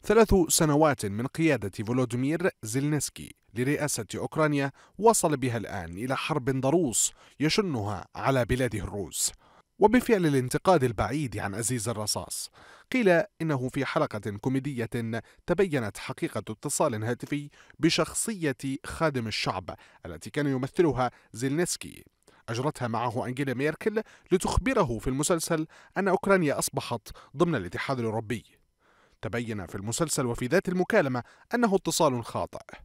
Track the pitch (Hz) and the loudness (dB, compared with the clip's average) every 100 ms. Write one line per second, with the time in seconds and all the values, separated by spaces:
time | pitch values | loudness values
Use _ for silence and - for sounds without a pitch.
0 | - 214 214 196 165 - 160 143 156 127 | 4 6 8 6 4 4 4 6 4 4
1 | 104 101 131 - 160 131 104 - 107 123 | -4 -4 -4 0 2 2 -2 -6 -2 0
2 | 123 120 135 165 180 - 110 127 147 151 | 2 2 0 0 0 -2 -4 -2 0 0
3 | - - 73 - _ 104 127 147 - - | -2 -10 -16 -18 _ -2 0 0 -2 -4
4 | 104 90 95 156 151 143 139 - - - | -6 -6 -4 2 2 2 0 -4 -20 4
5 | 220 214 170 143 127 117 98 98 85 87 | 4 6 2 2 0 -2 -4 -8 -8 -8
6 | 127 131 - 151 123 131 131 170 131 101 | -4 -4 -2 -2 0 0 2 2 2 0
7 | - - - _ 147 - 196 127 101 95 | -2 -4 -20 _ 0 2 0 -2 -2 -6
8 | - - 110 135 120 127 123 113 87 101 | -10 -4 0 2 0 0 0 -4 -6 -8
9 | 85 - - - _ _ _ _ 208 240 | -6 -4 -4 -6 _ _ _ _ 6 6
10 | - 214 165 135 127 151 - 175 127 113 | 4 4 4 2 0 0 4 4 4 0
11 | 104 143 135 101 101 98 107 127 107 107 | -2 -2 -4 -4 -6 -4 -4 -4 -4 -4
12 | 104 - 82 - - - - - _ 262 | -4 -4 -6 -10 -12 -16 -20 -20 _ 2
13 | 202 170 - _ 160 139 127 143 127 165 | 6 4 2 _ -2 0 -2 -2 -2 0
14 | 143 107 107 101 131 135 135 123 113 120 | 0 -2 -6 -4 -2 -2 -2 -6 -4 -4
15 | 113 113 - _ - 175 196 143 107 - | -4 -6 -10 _ -2 2 2 2 -2 -6
16 | - 131 165 110 98 110 151 - 160 107 | -10 -6 -4 -4 -8 -8 -6 0 0 0
17 | 110 120 - 147 147 _ - - 160 170 | -2 -4 -4 -8 -8 _ -20 0 2 2
18 | 160 - - 208 156 131 139 135 - - | 0 -2 -6 -2 -2 -2 -6 -6 -8 -2
19 | 160 131 113 - - 95 85 - - _ | 0 0 -4 -4 -4 -4 -8 -16 -20 _
20 | - 80 - - 143 131 131 - 170 123 | -14 -12 -6 -2 0 0 -2 2 2 4
21 | 123 - _ 113 135 147 175 - - - | -2 -4 _ -6 -2 0 -2 -4 -8 -14
22 | - _ _ _ - 117 151 - 120 113 | -20 _ _ _ -8 -4 -4 -4 -4 -2
23 | 120 117 107 127 139 123 147 156 220 214 | -2 -2 -4 -4 -4 -2 -2 -2 -2 -4
24 | - - _ 170 - - 180 254 151 110 | -6 -20 _ 0 2 0 0 0 0 0
25 | 135 135 151 170 - 165 160 - - - | -2 -2 0 0 0 -2 -2 -10 -8 -2
26 | 190 190 196 196 151 123 - - - 117 | 0 0 4 4 4 0 -2 -4 -4 -6
27 | - - - 135 175 139 90 117 - 131 | -8 -20 -18 0 2 2 -4 -6 -4 -2
28 | 113 107 107 113 - _ _ _ _ _ | -2 -4 -6 -10 -10 _ _ _ _ _
29 | _ _ 113 120 117 107 87 101 101 113 | _ _ -6 -4 -4 -6 -6 -8 -6 -2
30 | 160 - 123 120 123 170 190 180 180 220 | -2 0 -2 -2 0 0 0 -2 2 2
31 | 143 127 - - _ 240 233 190 - - | 2 -2 -6 -20 _ 0 2 2 0 2
32 | 156 123 104 113 85 - - - | 2 2 -4 -6 -6 -8 -16 -20